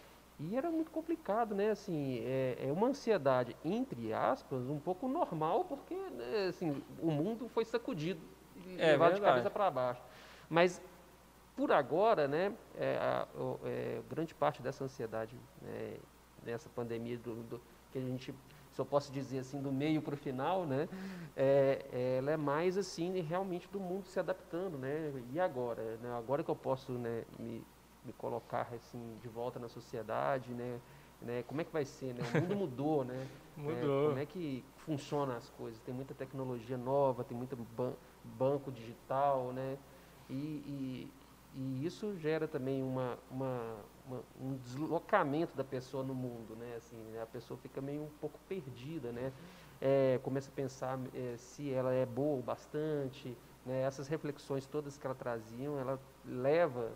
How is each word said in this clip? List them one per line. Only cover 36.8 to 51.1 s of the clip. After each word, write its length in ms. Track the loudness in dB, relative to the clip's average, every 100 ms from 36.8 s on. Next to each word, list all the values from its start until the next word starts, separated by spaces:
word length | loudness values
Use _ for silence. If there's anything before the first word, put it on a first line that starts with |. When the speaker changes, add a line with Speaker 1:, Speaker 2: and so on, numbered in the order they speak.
| 2 6 6 4 -2
Speaker 1:
tem 120 | -4
muito 180 | -4 -6 -6 -2
ban-, 180 | -2 -2 -10 -18
banco 480 | -12 2 4 4 0
digital, 800 | -8 -10 -12 -2 2 4 4 2
né? 260 | -2 -4 -6 -10 -20 -20 -18 -8
E, 40 |
e, 800 | -6 -4 -6 -6 -6 -4 -6 -8 -14 -20 -20 -14 -6
e 300 | -2 -2 -2
isso 300 | -4 -4 -2
gera 320 | 0 2 0
também 340 | -2 0 0
uma, 360 | 0 0 0 -2 -6
uma, 460 | -4 -2 -2 -4 -8 -12 -16 -10
uma, 140 | -10 -10 -8
um 160 | -4 -4
deslocamento 920 | -6 -4 0 0 4 4 4 2 0 -2
da 60 |
pessoa 400 | -4 -4 -4 -4
no 100 | -2
mundo, 420 | -2 -4 -6 -10 -10
né? 200 | -8 -10
Assim, 180 | -12 -12 -10
né? 100 | -8
A 40 | -6
pessoa 320 | -8 -8 -10
fica 200 | -8 -6
meio 220 | -4 -4
um 60 | -6 -6
pouco 180 | -8 -8 -8
perdida, 640 | -6 -6 -8 -8 -6 -4
né? 220 | -2 -4 -6 -12 -18 -18 0
É, 380 | 6 8 8 4
começa 260 | 2 -2 -2
a 40 |
pensar, 440 | -4 -4 -4 -4 -2 -4